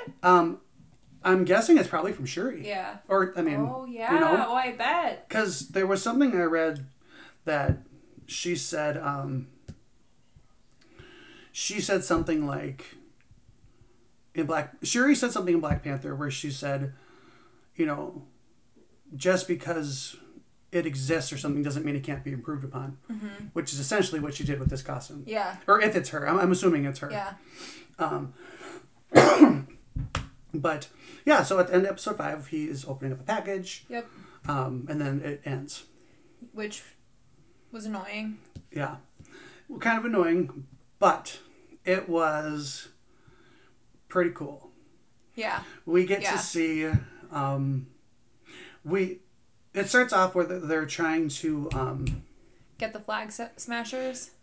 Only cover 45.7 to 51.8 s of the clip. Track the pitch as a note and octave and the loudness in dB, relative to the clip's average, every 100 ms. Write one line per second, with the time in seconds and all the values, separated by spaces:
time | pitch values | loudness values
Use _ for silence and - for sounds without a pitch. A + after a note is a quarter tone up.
45.7 | - - F3 F3+ G3+ G3+ F3+ - E3+ D#3+ | -12 2 4 4 2 0 -2 -2 -2 0
46.7 | D#3 D#3 D#3 - - - C#3+ C#3 C#3 C#3 | 0 2 0 0 -18 -10 -4 -2 -2 -2
47.7 | C3 - - _ _ _ _ - - - | -4 -6 -16 _ _ _ _ -20 -20 -20
48.7 | - D3 F#3+ F#3 - _ _ _ _ _ | -14 -2 -2 -2 -6 _ _ _ _ _
49.7 | G3 G3 B3+ A#3+ G3 F#3 F#3 E3+ F3+ D#3 | -6 2 4 4 4 4 2 0 -2 -2
50.7 | D#3+ D3 - D#3+ D#3+ D3+ - D#3 D3+ D3 | -2 -2 -2 0 0 -2 -2 -4 -2 -2
51.7 | C3+ | -2